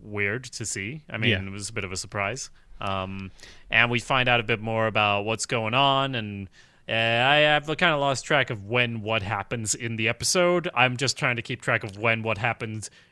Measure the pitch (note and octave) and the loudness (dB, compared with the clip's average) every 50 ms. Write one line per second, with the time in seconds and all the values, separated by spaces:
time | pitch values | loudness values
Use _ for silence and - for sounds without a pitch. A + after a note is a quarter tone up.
0 | G#2+ G#2+ G#2 G#2 G2+ G2+ G#2+ C3 B2+ - - - A2+ - - G#2 G2 G#2+ D3+ D#3 | -14 -8 -4 -2 -2 -2 -2 -4 -8 -10 -12 -10 -8 -8 -6 -6 -8 -8 -10 -12
1 | - - - G#2 A2 A2+ G#2 F#2+ F#2+ F#2+ G2 G2+ G2+ G2+ A2+ G#2+ G2 F2+ F#2 F2+ | -12 -10 -6 -2 0 2 2 0 -2 -6 -10 -10 -10 -10 -8 -8 -8 -6 -6 -8
2 | - G2 - G#2 G2 G2+ A#2+ C3+ - - - - - - - - G#2 G2 G2 F#2+ | -8 -6 -6 -4 -4 -4 -4 -8 -10 -14 -16 -20 -20 -20 -12 -8 -6 -4 -4 -4
3 | F#2+ F#2+ F#2+ F#2+ F#2+ F#2 - - - - - - - - A#2+ A2+ A#2+ A#2+ A#2+ A#2+ | -4 -6 -8 -10 -10 -12 -14 -18 -20 -20 -20 -20 -6 2 4 4 4 4 2 0
4 | - - C#3 C3 B2 B2 B2 A#2+ A2 A2 A#2+ G#2 G#2+ A2+ A2+ A2+ A2 A2 G2+ A2 | 0 0 0 2 4 4 4 4 2 0 -2 -2 -2 -2 0 0 0 2 2 2
5 | G#2 G#2 G2+ G2+ G2+ A2 A2+ G#2+ - - C3+ A#2 A2 A2 A#2+ C3+ C#3 C#3 C3+ C3+ | 2 2 2 0 0 -2 -2 -2 -2 -2 -2 -2 0 0 2 4 4 4 4 2
6 | C3+ C3+ C3 A#2 G#2+ G#2 G2+ G2 F#2+ - _ - - _ _ _ _ - A2 A2+ | 0 0 -2 -4 -6 -6 -8 -8 -10 -12 _ -20 -20 _ _ _ _ -2 0 2
7 | A2+ A2+ A#2 A#2+ B2 C3+ D3 D3+ D3+ D3+ D3+ D3 C#3+ D#3 D#3+ - F#3 E3+ D#3 C#3+ | 2 2 2 4 4 6 6 6 6 6 4 4 2 -2 0 2 2 4 4 4
8 | C#3 C#3 C3 - - - D#3 C#3 B2+ - B2+ G#2 G2 G2+ A#2 B2 A#2+ A#2 A#2 A2+ | 2 2 0 0 0 2 2 2 2 0 -4 -8 -4 0 2 2 2 2 0 -4
9 | G#2 G#2+ A2+ A2 G2 G#2+ A2 G2+ G2 - C3 A#2 A2 G#2 - - B2 A2 A2+ A2 | -2 0 0 0 0 0 -2 -4 -4 -4 -6 -4 -2 -2 -4 -2 -4 -4 -2 0
10 | A2 A2+ A#2 - - - - F#3 F3 F3 F3+ F3 D#3+ F3 - A#2+ B2+ B2+ B2 A#2+ | 0 0 0 0 0 2 2 4 4 4 4 2 0 0 2 2 2 2 2 0
11 | C#3 B2 - - D3+ B2+ A#2+ A#2 - - B2+ - - C3+ A#2+ A2 - G#2+ F#2+ G2+ | -2 -2 -2 -2 -2 -2 -2 -2 -6 -8 -8 -6 -2 -2 -2 -2 -2 -6 -6 -2
12 | A2 A#2 A2+ A2+ A2 A2+ G#2+ G2 A#2 A#2+ A2 - A#2+ A2 G#2+ G#2+ G2+ - - - | 0 0 0 0 0 -2 -2 -2 -2 -2 -2 -4 -6 -8 -8 -10 -10 -14 -16 -20
13 | - _ | -20 _